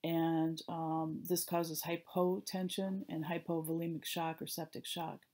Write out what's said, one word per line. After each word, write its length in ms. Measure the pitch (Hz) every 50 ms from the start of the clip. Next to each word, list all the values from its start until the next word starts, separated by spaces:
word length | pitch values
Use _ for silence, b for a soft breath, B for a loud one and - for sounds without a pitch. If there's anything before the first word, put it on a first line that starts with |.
| -
and, 580 | 165 165 165 165 165 165 160 160 160 160 160 -
um, 540 | - 170 165 165 160 160 160 160 160 160 - -
this 160 | - 180 170 -
causes 400 | - 175 170 170 170 156 147 -
hypotension 1200 | 165 170 170 - - - 180 180 180 185 202 - - - 185 185 180 - - 190 190 190 190 -
and 180 | - - 160 156
hypovolemic 800 | 160 170 170 - - 170 165 160 160 165 165 165 170 160 151 -
shock 360 | - - 175 165 160 160 -
or 60 | 156
septic 380 | 147 - - 165 - - - 151
shock. 340 | - - 175 165 160 147 - _ _